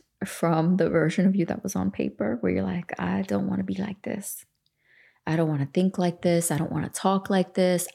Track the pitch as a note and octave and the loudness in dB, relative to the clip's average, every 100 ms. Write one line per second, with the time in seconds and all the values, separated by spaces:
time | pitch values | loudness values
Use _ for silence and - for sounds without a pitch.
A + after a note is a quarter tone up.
0 | _ - G#3 - E3 D#3+ E3 F#3 E3 E3+ | _ -10 -10 -2 0 2 4 4 2 2
1 | D#3 F#3 F#3 F#3+ E3 - F#3+ F#3+ F#3+ - | 2 4 4 4 0 -2 -6 -4 -2 -2
2 | - G#3 G#3 A#3+ - - F#3+ F3 - - | -4 -4 -4 -2 -2 0 -2 -4 -6 -6
3 | F3+ G3 F#3+ G3+ G3 G3 F#3+ F#3+ G3+ G3 | -2 -2 -2 -2 -2 -2 -4 -4 -6 -8
4 | - G#3+ - - - _ _ _ _ _ | -8 -8 -8 -12 -16 _ _ _ _ _
5 | _ _ - D#3+ D#3+ C#3+ C#3 F#3 F#3 F#3 | _ _ -2 0 2 0 0 2 0 2
6 | F3 E3+ F3+ E3+ E3+ D3 - D#3 - - | 0 0 2 2 2 0 -2 -2 -4 -2
7 | F#3+ F#3+ G3 G3 F#3 - F3+ F3 F3 | 2 2 2 2 2 2 2 2 -2